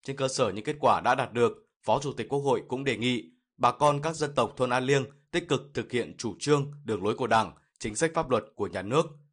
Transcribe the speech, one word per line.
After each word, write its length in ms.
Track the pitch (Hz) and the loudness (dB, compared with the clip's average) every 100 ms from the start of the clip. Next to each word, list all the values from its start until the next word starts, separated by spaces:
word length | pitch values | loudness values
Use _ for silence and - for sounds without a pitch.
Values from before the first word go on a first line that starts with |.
Trên 120 | - 135 | -8 -2
cơ 120 | 131 | -2
sở 220 | 131 117 | 2 0
những 140 | 98 | 0
kết 120 | 120 151 | -6 0
quả 200 | 127 95 | 4 4
đã 140 | 95 | 4
đạt 180 | 131 117 | 2 0
được, 200 | 113 113 - _ _ | 2 2 2 _ _
Phó 180 | - 123 | -2 0
Chủ 120 | 143 | -2
tịch 160 | 120 113 | -8 -4
Quốc 100 | 143 | -2
hội 240 | 139 113 - | 0 0 -2
cũng 160 | 127 | -4
đề 120 | 139 113 | -2 0
nghị 340 | 123 123 - _ _ _ | 0 -2 -6 _ _ _
bà 160 | 123 | 0
con 300 | 123 147 143 | 4 2 2
các 140 | 151 160 | -2 -4
dân 180 | 147 | -2
tộc 200 | 143 113 - | 0 0 0
thôn 140 | 123 | 0
An 140 | 123 | 0
Liêng 200 | 127 139 120 - _ | 2 2 0 -12 _
tích 180 | 170 170 | -6 -2
cực 220 | 135 - | -4 -2
thực 180 | - 107 | -8 -2
hiện 220 | 120 110 - | -2 -4 -6
chủ 160 | 113 87 | -10 -6
trương, 320 | 143 147 - - | 0 0 0 -8
đường 200 | 110 107 | -6 -2
lối 100 | 101 113 | -2 -2
của 100 | 120 | 2
Đảng, 260 | 113 98 - _ _ | 2 2 -6 _ _
chính 160 | 113 | -8
sách 160 | 107 160 | -2 0
pháp 160 | 165 156 | 0 0
luật 140 | 117 - | 0 -2
của 120 | - 98 | -8 -6
nhà 160 | 92 | -4
nước 240 | 95 139 - - _ | 0 0 0 -8 _